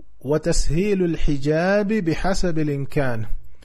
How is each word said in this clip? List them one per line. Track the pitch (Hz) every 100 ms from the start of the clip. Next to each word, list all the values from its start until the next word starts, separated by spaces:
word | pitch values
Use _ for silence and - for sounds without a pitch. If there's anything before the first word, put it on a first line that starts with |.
| - -
"وتسهيل | 127 156 170 160 - 156 208 190
الحجاب | 175 156 - 143 143 156 180 208 202
بحسب | 220 165 147 180 185 180 160
الإمكان." | 151 139 135 147 135 113 110 - - -